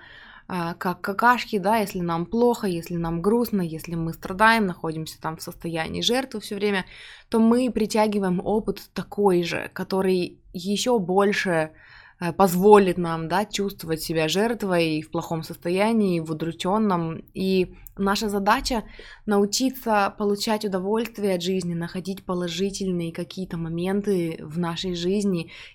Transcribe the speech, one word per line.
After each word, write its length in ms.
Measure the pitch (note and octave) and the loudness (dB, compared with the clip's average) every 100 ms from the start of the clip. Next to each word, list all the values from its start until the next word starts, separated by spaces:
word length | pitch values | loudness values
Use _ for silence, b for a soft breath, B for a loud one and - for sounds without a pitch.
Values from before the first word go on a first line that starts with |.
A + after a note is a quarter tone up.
| B B B B - | B B B B -10
а, 260 | F#3 E3+ | -6 -6
как 260 | F3 F#3 F3 | -4 -6 -4
какашки, 560 | - G3 A#3 A#3+ - G#3 | -6 2 4 4 0 -2
да, 200 | F#3 A3+ | 2 2
если 220 | G3 F#3 | 0 -2
нам 260 | E3+ E3 E3+ | -2 -2 -2
плохо, 400 | A#3 A#3+ A#3 G3+ | 2 2 2 -2
если 280 | E3+ D#3+ E3+ | -4 -4 -4
нам 260 | E3 E3+ | -2 0
грустно, 400 | G3 A#3 A3+ G3+ | 2 2 2 0
если 340 | E3+ D#3 - E3+ | -2 -6 -8 -4
мы 160 | E3 | -4
страдаем, 520 | D#3+ E3+ F#3+ A3 A3+ F#3+ | -6 -8 2 4 4 2
находимся 540 | E3+ E3 D#3+ D#3 - | -2 -6 -6 -8 -8
там 160 | D#3+ E3 | -8 -8
в 60 | |
состоянии 600 | - - F3 E3 D#3+ E3+ | -12 -10 -6 -4 -4 -2
жертвы 380 | F3 B3 C4 G#3+ | 0 0 -2 -8
все 160 | - G3+ | -10 -4
время, 280 | G#3 G3 - B B B B | -2 -2 -4 B B B B
то 100 | A3+ | 4
мы 300 | A3+ B3 B3+ | 6 6 2
притягиваем 680 | G#3 G#3+ A3 G#3+ G#3 F#3+ F3+ | 0 0 2 2 2 0 0
опыт 460 | - G#3+ G3+ G3 - | 0 0 -2 -6 -8
такой 480 | - - - G3+ F3+ | -10 -8 0 4 4
же, 260 | E3+ D#3 - | 0 -4 -8
который 640 | - F#3 F#3+ F#3+ F3+ F3 - - | -8 -2 0 2 2 0 -8 -14
еще 440 | F3+ F#3 G3+ B3 A#3+ | -10 -4 -2 2 2
больше, 720 | E3+ F#3+ G3+ F#3+ G3 E3 D#3 B B B B B | 2 4 4 2 2 0 0 B B B B B
э, 120 | F3 | -4
позволит 680 | D3+ F#3+ F3+ G3+ G#3 F#3 F3 | 4 4 6 10 10 10 2
нам, 300 | E3+ E3 D#3+ | -2 -4 -2
да, 160 | F3+ A3 | -2 -2
чувствовать 560 | - G3 - E3 D#3+ | -2 -4 -6 -6 -4
себя 260 | - D#3+ D#3 | -2 0 2
жертвой 720 | F3+ A3+ A#3 G3+ F3 E3 D#3 | 2 0 0 0 2 2 0
в 80 | D#3 | -4
плохом 320 | E3+ - E3 | -6 -4 -6
состоянии, 760 | D#3+ D3+ F3 F#3 A3 A3+ G3 E3+ | -6 -8 -2 0 2 4 2 0
в 100 | D#3+ | -2
удрученном. 920 | D#3 E3 E3 F3+ G#3+ G#3+ F3 E3 D#3+ - | -4 -6 -4 0 2 2 0 -2 -6 -12
И 400 | - F#3+ F#3 F3+ B B - | -4 0 0 0 B B -4
наша 300 | G3 G#3 A3 | -2 0 -2
задача — 540 | G3+ G3 B3 C4 A#3+ B B B B G#3 | 0 2 0 0 -4 B B B B 0
научиться 880 | G3+ G3+ G#3 C4 C4 A#3 G#3 G3 - | 2 2 0 -2 -2 0 0 0 0
получать 460 | G#3 G3+ A3+ G#3 | -2 0 -2 -2
удовольствие 720 | G#3 F#3 F#3+ A3 A#3 G#3 G3+ F3+ | -2 -4 -2 -2 -4 -4 -2 -2
от 60 | |
жизни, 320 | F3 F#3+ F3 | -2 -2 -2
находить 500 | E3+ E3+ F#3 F3+ F#3+ - | -4 -6 -6 -8 -8 -6
положительные 840 | F3+ F3 E3 G3 F#3+ F#3+ F3 E3 | -4 -4 -4 -4 -2 -4 -2 -4
какие-то 440 | E3 F3 - F#3 E3+ | -8 -10 -10 -8 -6
моменты 800 | E3 E3+ F3+ G3+ G3+ F#3 E3 - | -6 -4 -2 -2 0 0 -2 -6
в 160 | D#3 D#3+ | -8 -4
нашей 360 | E3+ E3 F#3 | -4 -4 -6
жизни 560 | F3 F3 G#3 G3+ F3 E3 B B | -4 -2 0 0 -2 -4 B B